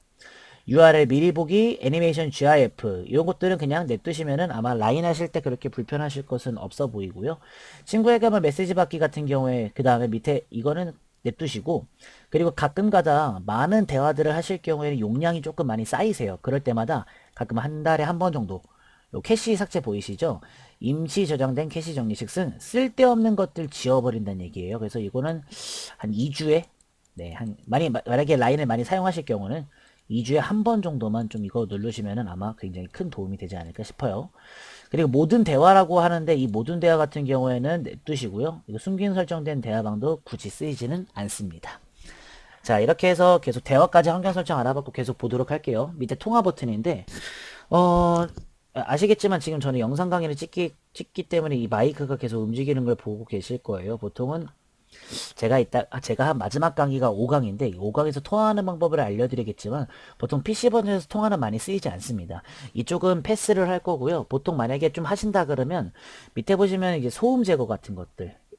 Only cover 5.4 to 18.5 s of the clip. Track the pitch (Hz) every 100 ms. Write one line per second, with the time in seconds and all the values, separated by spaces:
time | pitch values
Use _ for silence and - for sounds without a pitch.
5.4 | 143 123 135 - 107 147 147 135 139 123
6.4 | 131 113 95 - 135 107 92 87 131 160
7.4 | - - - - - 220 226 233 226 208
8.4 | 156 143 185 185 165 165 151 151 147 135
9.4 | 131 123 107 - 127 120 120 110 151 135
10.4 | - 113 131 165 175 139 _ _ 123 -
11.4 | 151 107 147 160 - _ - - _ 156
12.4 | 170 - 143 - 208 196 156 147 147 92
13.4 | 101 110 156 220 196 135 151 147 156 156
14.4 | 165 185 165 151 147 135 107 123 170 170
15.4 | 147 - 139 110 107 123 214 - 104 90
16.4 | 120 139 131 113 113 139 - - _ -
17.4 | 117 113 139 151 156 156 151 175 180 147
18.4 | 101